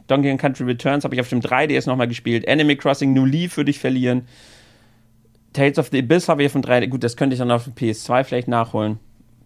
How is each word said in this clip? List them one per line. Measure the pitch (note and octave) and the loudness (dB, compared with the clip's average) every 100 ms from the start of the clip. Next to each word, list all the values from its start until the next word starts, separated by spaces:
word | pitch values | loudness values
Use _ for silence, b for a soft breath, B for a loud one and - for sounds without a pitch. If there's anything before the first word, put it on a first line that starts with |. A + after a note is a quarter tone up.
| - | -2
Donkey | C#3 C#3 | 0 2
Kong | C3+ | 0
Country | C#3+ C3 | -2 -2
Returns | B2 A#2+ C#3+ C#3+ | -4 -2 -2 -2
habe | C#3 | -2
ich | B2+ | -4
auf | A#2+ | -2
dem | B2 | -2
drei | - B2+ D3+ | 0 0 2
D | C3 | 0
S | C3 | 0
nochmal | B2+ A#2 | 0 -2
gespielt. | A#2 A#2+ A#2 - | -2 -2 -2 2
Animal | D3+ D3+ C#3+ | 2 2 2
Crossing | C#3+ C#3 C#3 | 0 0 2
New | C3+ | 4
Leaf | C3 D#3 F3 - | 4 0 -2 -2
würde | D3 | -2
ich | C#3+ | -2
verlieren. | C#3+ C3 B2 B2 B2 b b b b b b b b _ _ _ _ | -2 0 0 -2 -4 b b b b b b b b _ _ _ _
Tales | - C#3 C#3 | 0 2 2
of | C#3+ | 0
the | C3+ | 0
Abyss | B2 E3+ F3 | 2 2 2
habe | D3 | 2
ich | C#3+ | 2
auf | |
dem | C#3+ | 0
drei | A#2+ B2 | 2 2
D. | A2+ | 2
Gut, | B2+ | -2
das | A#2+ - | -4 0
könnte | C#3 | -2
ich | B2+ | 0
dann | B2 | 0
auf | A#2+ | 0
dem | B2+ | -2
P | A#2 A2+ | -4 -4
S | A2 | -4
zwei | - B2 | -2 0
vielleicht | A#2+ B2 B2 | 0 -4 -2
nachholen. | A#2 A#2 A2 G#2+ G#2+ - - - _ | -2 -2 -2 -4 -6 -12 -20 -20 _